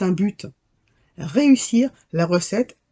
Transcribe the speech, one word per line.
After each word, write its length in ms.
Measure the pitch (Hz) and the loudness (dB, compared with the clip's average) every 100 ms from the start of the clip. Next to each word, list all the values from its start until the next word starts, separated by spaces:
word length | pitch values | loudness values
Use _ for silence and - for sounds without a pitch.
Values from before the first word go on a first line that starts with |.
un 100 | 185 | -2
but, 360 | 170 202 - - - _ _ _ _ _ - | 0 -2 -4 -14 -18 _ _ _ _ _ -14
réussir 760 | 147 165 285 262 - 233 262 - _ | -6 0 4 4 2 0 0 -4 _
la 140 | 160 170 | -4 0
recette 500 | 175 170 202 247 - _ | 0 0 -4 -4 -8 _